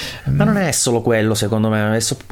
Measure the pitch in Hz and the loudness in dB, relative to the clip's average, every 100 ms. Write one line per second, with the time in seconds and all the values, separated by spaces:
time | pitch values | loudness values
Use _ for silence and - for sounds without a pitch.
0 | - - - 139 156 208 175 127 - 117 | -10 -8 -2 0 2 2 0 0 0 0
1 | 113 113 107 107 107 110 110 107 104 110 | 2 2 2 0 0 0 2 2 0 0
2 | 113 - - | -2 -6 -4